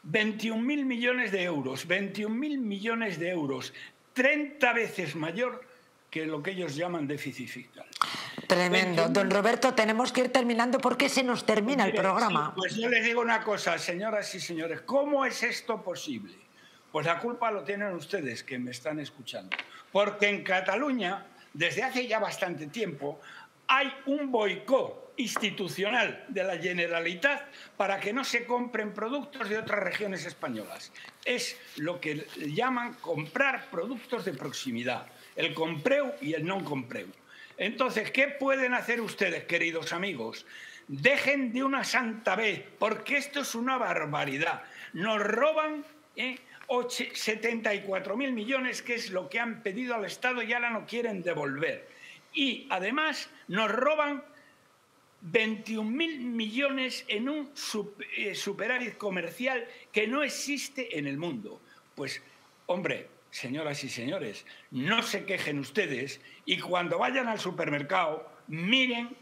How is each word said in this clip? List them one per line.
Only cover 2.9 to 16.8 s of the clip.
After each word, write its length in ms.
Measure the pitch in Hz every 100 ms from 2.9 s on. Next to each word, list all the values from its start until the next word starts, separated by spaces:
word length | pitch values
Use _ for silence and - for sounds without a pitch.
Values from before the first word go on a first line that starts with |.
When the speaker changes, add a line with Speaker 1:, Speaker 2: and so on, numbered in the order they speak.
| 226 220 160
Speaker 1:
de 120 | 170
euros, 440 | 180 139 131 123 - - _ _
treinta 580 | - 262 302 285 - 247
veces 420 | 233 214 - 160
mayor 480 | 165 156 185 202 160 - - _ _ _
que 160 | 160 160
lo 160 | 151
que 100 | 160
ellos 240 | 185 170 139
llaman 300 | 175 170 139
déficit 420 | 143 143 131 117
fiscal. 380 | 123 - - - - - - - - -
Speaker 2:
Tremendo. 560 | 180 180 185 185 165
Speaker 1:
Veintiún 100 | 165
Speaker 2:
Don 160 | 202 190
Roberto, 420 | 196 208 240 262
tenemos 400 | 247 214 220 247
que 80 | -
ir 60 | 254
terminando 500 | 269 240 233 240 254
porque 300 | 247 247 277
se 140 | 262
nos 240 | 254 226 -
termina 380 | 220 208 277
el 80 | 190
Speaker 1:
Mire, 100 | 220
Speaker 2:
programa. 460 | 190 190 226 160 151
Speaker 1:
sí, 40 | 185
pues 200 | 185 214
yo 120 | 233
les 120 | 233
digo 200 | 226 233
una 200 | 233 220
cosa, 360 | 214 196 185 165
señoras 560 | 170 175 214 214 185
y 60 | 185
señores, 420 | 156 165 165 156
¿cómo 420 | - 269 294 285
es 180 | 254 -
esto 400 | 233 - - 220
posible? 520 | 185 175 160 117 98 - - - - -